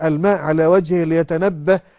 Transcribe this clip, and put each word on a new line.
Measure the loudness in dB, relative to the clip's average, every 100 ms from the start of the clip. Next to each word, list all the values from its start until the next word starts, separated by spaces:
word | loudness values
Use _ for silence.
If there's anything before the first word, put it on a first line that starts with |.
الماء | -2 0 0 0
على | 0 0 4
وجهه | 2 2 -2
ليتنبه | 0 -2 -2 -2 -2 -2 0 -2 -2